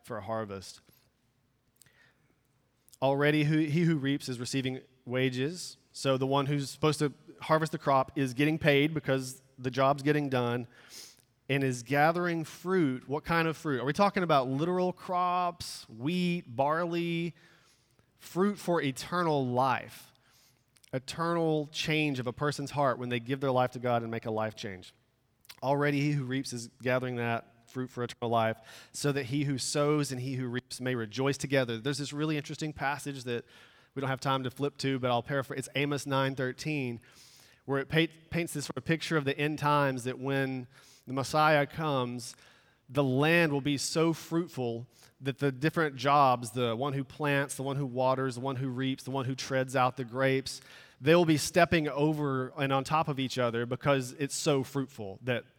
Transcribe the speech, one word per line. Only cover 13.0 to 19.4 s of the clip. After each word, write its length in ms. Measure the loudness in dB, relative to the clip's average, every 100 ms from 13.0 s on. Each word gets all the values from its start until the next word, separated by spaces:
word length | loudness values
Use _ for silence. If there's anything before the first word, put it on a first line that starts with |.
| -6
What 160 | -6 0
kind 200 | 2 2
of 120 | -2
fruit? 240 | -4 -2
Are 20 |
we 80 | 0
talking 320 | 2 2 2
about 240 | 4 4 4
literal 460 | 0 0 0 0
crops, 920 | -4 -4 -2 0 0 -2 -4 -12 -14 -16
wheat, 680 | -6 -2 0 0 0 -4 -2
barley, 800 | 2 2 0 -2 -2 -2 -4 -8 -20 _ _ _ _ _ _ _
fruit 380 | -8 0 2 0
for 240 | 0 0
eternal 640 | 0 -4 -4 0 2 2